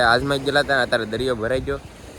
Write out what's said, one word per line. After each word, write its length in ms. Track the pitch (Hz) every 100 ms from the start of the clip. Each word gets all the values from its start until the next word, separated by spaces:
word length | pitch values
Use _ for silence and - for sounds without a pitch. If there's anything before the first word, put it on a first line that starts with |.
| 117
આજમાં 300 | 120 139 139 135
ગયેલા 180 | 143
હતા 140 | 143 139
ને, 60 | 120
અત્યારે 240 | 120 107
દરિયો 220 | 113 127 117
ભરાઈ 240 | 113 131 131
ગયો, 140 | 139 - - -